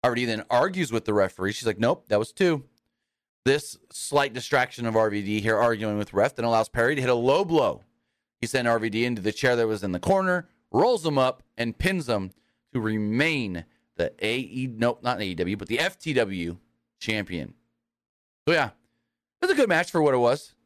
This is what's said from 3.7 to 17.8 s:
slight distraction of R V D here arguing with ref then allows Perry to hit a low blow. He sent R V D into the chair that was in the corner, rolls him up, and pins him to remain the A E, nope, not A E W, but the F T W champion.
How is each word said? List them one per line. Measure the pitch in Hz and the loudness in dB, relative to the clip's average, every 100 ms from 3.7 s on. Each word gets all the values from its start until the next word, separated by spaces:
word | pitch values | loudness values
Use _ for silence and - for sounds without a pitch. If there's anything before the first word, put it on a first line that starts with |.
| - _ | -18 _
slight | - - 143 139 | -14 -2 0 0
distraction | 120 - 135 123 - 117 | -4 -2 0 0 -2 0
of | |
R | 110 110 | 2 2
V | 104 | 0
D | 98 107 | -2 -2
here | 104 107 | 2 2
arguing | 120 110 107 104 | 2 2 -2 -2
with | 101 | -2
ref | 98 123 - | 2 0 0
then | |
allows | 117 113 110 | 0 2 0
Perry | 127 120 | 0 0
to | 147 | 2
hit | 127 | 0
a | |
low | 120 123 151 | 2 4 2
blow. | 190 165 113 - _ _ _ _ _ _ | 2 2 2 -2 _ _ _ _ _ _
He | 120 | -4
sent | 131 120 | -2 2
R | 117 | 0
V | 113 | 0
D | 107 | 0
into | 120 117 | -2 0
the | 98 | -4
chair | - 131 120 | 0 0 2
that | 113 | 0
was | 107 | -2
in | 98 | -4
the | 90 | -4
corner, | - 196 190 180 165 _ _ | 0 0 2 -2 -4 _ _
rolls | 120 214 233 160 | 2 2 2 0
him | 139 | 2
up, | 127 - _ - | 0 -2 _ -6
and | 117 107 | -6 -2
pins | 180 190 127 | -2 -2 -2
him | 107 95 _ _ _ _ | -4 -4 _ _ _ _
to | 127 | -4
remain | 110 110 104 113 156 151 107 87 - _ _ - | -2 -2 -2 0 0 -2 -4 -8 -10 _ _ -4
the | 82 - | -4 -4
A | 107 123 | -4 -4
E, | 123 127 131 | -6 -8 -8
nope, | 110 120 117 | -2 -2 -2
not | 123 117 | -4 -4
A | |
E | 98 | -6
W, | 90 90 101 | -4 -4 -4
but | 98 | -4
the | 123 | -2
F | 175 - | -2 -4
T | 160 | -4
W | 127 104 95 85 87 _ _ _ _ | -2 0 -2 -6 -8 _ _ _ _
champion. | - 107 95 87 65 - _ _ | -6 -4 -4 -8 -10 -16 _ _